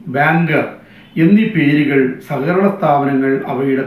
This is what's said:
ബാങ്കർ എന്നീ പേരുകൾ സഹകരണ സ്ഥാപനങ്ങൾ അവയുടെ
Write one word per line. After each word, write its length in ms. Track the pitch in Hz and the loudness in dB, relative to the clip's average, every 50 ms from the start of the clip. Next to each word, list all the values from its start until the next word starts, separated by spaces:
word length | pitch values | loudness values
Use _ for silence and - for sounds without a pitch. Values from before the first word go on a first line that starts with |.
| - 160 123 | -12 -6 -4
ബാങ്കർ 480 | 139 147 156 165 170 170 156 151 135 - - - - - - - - - - - 165 165 | -2 0 0 2 0 0 0 0 -2 -2 -4 -8 -16 -20 -20 -20 -20 -20 -10 -2 0 2
എന്നീ 220 | 185 208 220 220 - - | 4 4 4 4 2 0
പേരുകൾ 440 | 160 143 143 147 151 143 135 139 135 131 123 - - - - | 0 2 2 2 2 2 2 2 2 0 0 -2 -8 -10 -8
സഹകരണ 400 | 147 127 139 165 180 190 196 196 - | -6 -4 -2 -2 0 0 0 0 0
സ്ഥാപനങ്ങൾ 560 | - - 151 143 139 139 139 139 135 135 135 135 135 - - | 0 0 0 2 2 0 0 0 0 0 0 -2 -2 -4 -6
അവയുടെ 340 | 131 127 135 139 131 131 135 | -6 -4 -2 -2 -2 -2 -4